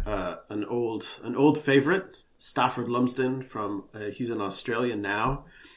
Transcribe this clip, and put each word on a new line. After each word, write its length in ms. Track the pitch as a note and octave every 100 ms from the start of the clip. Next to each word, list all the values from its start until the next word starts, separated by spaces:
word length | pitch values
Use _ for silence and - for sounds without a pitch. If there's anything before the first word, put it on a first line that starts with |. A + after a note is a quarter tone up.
| G#2+
uh, 320 | G2 F2+ E2+ -
an 140 | G#2 G#2
old, 540 | A#2+ A#2 G#2+ - -
an 120 | A2+ B2
old 240 | D3 D3
favorite, 580 | C#3+ C3+ C#3 F#3+ - - _ -
Stafford 500 | - C3 B2+ B2+ A#2
Lumsden 540 | A#2+ B2 C3+ B2+ C3
from, 440 | B2+ A2+ G2+ G2+ - G#2+
uh, 160 | G#2
he's 180 | G2 A#2
in 100 | A2
Australia 540 | G2 - - A#2 B2 G#2+
now. 500 | G2 G#2 B2 C#3+ - - -